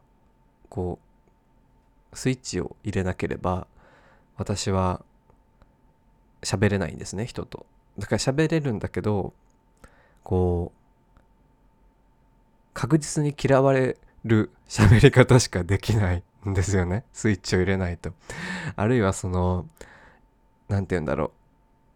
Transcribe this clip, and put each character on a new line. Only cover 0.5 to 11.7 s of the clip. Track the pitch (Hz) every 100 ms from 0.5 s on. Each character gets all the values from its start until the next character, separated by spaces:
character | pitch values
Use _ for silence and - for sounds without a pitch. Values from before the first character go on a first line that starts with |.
| _ -
こ | - 90 - _ _ _ _ _ _ _ _ _ _ _
う、 | -
ス | 131
イ |
ッ | 131
チ | - 87
を | - -
入 | 110
れ | 95
な | 92 90
け | -
れ | -
ば、 | 90 90 - _ - - - _ _ -
私 | 98 101 -
は | 95 92 90 - _ _ _ _ _ _ _ _ _ _ _ _ _
喋 | - 98 101
れ | 101
な | 85
い |
ん | -
で | -
す | 92
ね、 | 123
人 | - -
と。 | - - _ _ -
だ | 98
か | 107
ら |
喋 | - 139 160
れ | 165
る | 143
ん | 104
だ | -
け | -
ど、 | 104 101 - - _ _ _ _ - _ _ _
こ | - 92 90 87 87 _
う、 | _ _ _ - _ _ _ _ _